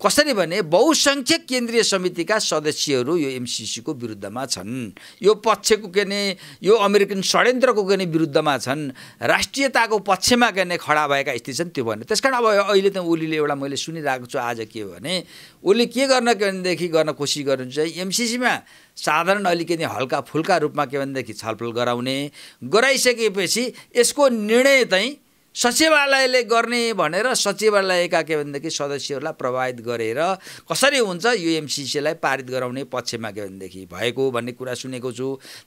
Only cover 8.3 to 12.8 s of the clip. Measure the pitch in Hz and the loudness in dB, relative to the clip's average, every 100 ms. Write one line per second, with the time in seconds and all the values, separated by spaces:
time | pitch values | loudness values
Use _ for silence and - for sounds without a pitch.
8.3 | 156 156 131 123 143 143 - - - 117 | 2 2 0 -2 -4 -6 -10 -18 -4 0
9.3 | 180 - 269 277 247 226 214 202 185 - | 0 0 0 0 2 2 0 0 0 2
10.3 | 240 233 190 180 175 - 151 147 139 139 | 4 4 2 -2 -2 0 2 2 0 0
11.3 | 120 - 127 175 147 113 107 - 214 269 | -4 -6 -6 -4 -4 -4 -4 -2 0 0
12.3 | 247 220 202 196 196 | 2 4 4 4 4